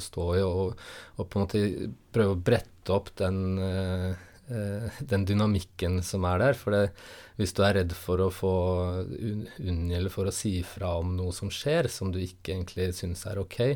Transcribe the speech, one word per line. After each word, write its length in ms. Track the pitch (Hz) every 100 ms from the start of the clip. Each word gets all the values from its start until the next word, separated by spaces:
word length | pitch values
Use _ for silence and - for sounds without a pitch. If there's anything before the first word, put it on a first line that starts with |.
stå 280 | - - 87 90
i, 60 |
og, 360 | 95 90 95 - - - - -
og 100 | 104
på 100 | 101
en 60 |
måte 200 | 98 104 101 - 110 - _
prøve 220 | 117 101
å 60 | 90
brette 540 | 90 113 - - -
opp 160 | 98 - -
den, 420 | 95 95 92 95
eh, 500 | 95 92 92 92 92 90 - - -
eh, 420 | 117 101 101 113 -
den 260 | 143 98 98
dynamikken 720 | 104 107 98 - - 87 90
som 220 | 87 98
er 140 | 90 90
der. 160 | 131
For 200 | 135 -
det, 100 | 101 98 - - - -
hvis 200 | - 98
du 100 | -
er 120 | 101
redd 180 | 98 87
for 260 | 90 - 90
å 120 | 95
få 240 | - 95 92 90 90 90 90
un-, 440 | - 67 113 107 - -
unngjelde 540 | 92 85 85 87 92
for 160 | - 95
å 80 |
si 220 | - 107 92
fra 320 | 87 - 92 85
om 180 | 87
noe 200 | 90 90
som 160 | 87 98
skjer, 400 | - 139 165 131
som 200 | - 95
du 80 | 92
ikke 360 | 90 - -
egentlig 340 | 92 90 - 92
synes 340 | 90 90 87 101
er 120 | 98
ok, 220 | 95 - 123